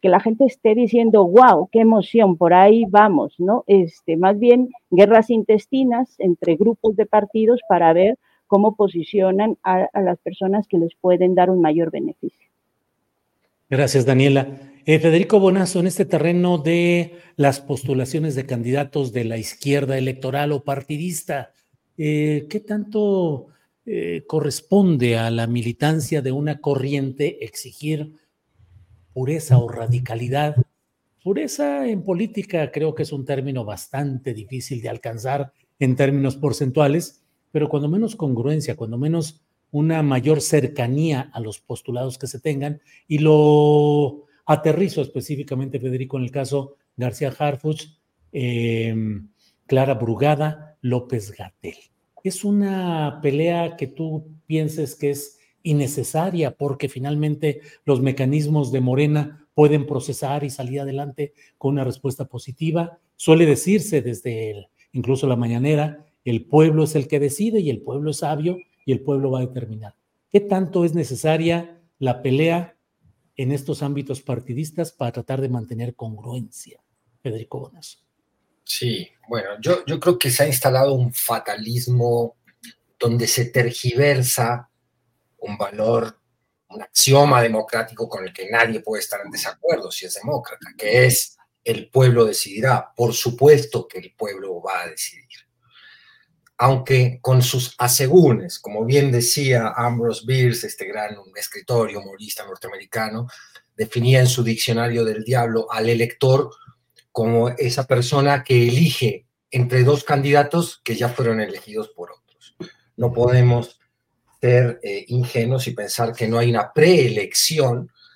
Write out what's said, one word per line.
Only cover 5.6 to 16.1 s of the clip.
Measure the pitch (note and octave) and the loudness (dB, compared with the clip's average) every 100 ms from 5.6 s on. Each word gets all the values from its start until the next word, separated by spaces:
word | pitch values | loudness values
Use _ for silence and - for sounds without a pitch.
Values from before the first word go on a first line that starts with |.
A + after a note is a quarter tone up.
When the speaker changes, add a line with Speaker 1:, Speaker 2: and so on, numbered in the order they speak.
| - C4+ C4 A#3 B3+ _ | 2 0 0 0 -4 _
Speaker 1:
entre | F#3+ F3 F3 E3 | 0 0 0 2
grupos | G#3 A3+ A3 G3+ | 2 2 -2 0
de | G#3 | 2
partidos | G#3+ G#3 A3 A3 A#3+ - | 2 2 0 2 2 2
para | F3 E3 | 4 6
ver | E3 F#3+ B3+ _ _ _ | 6 4 2 _ _ _
cómo | G3 G#3+ G#3+ | 4 4 2
posicionan | G3+ E3+ D#3 G3+ F#3+ F#3+ A3 - | -2 0 -4 0 2 2 0 -2
a, | F#3 F#3 - | 0 0 0
a | - | -2
las | F#3 F3 | -2 -2
personas | - F#3+ F#3+ G3+ G3+ | -8 -6 -2 -2 0
que | F3 | 0
les | E3+ | -2
pueden | _ F3+ F3+ F3+ | _ 2 4 4
dar | F#3 F3+ | 4 2
un | F#3 | 4
mayor | E3 D#3 E3 | 2 2 0
beneficio. | D#3 D#3 - - _ _ _ _ _ _ _ _ _ _ _ _ _ _ | -4 -8 -8 -12 _ _ _ _ _ _ _ _ _ _ _ _ _ _
Speaker 2:
Gracias, | C3 C3+ C#3 A#2+ | 0 2 2 4
Daniela. | C3 C#3 C#3 C3+ - - - - | 4 6 4 0 -8 -20 -12 2
Eh, | D#3 | 4
Federico | E3 D#3+ G3 G#3 | 6 4 4 4
Bonazo, | F#3+ F#3+ F3+ F3+ | 6 4 0 0
en | F3+ | -2
este | E3+ | -2
terreno | G3 | 0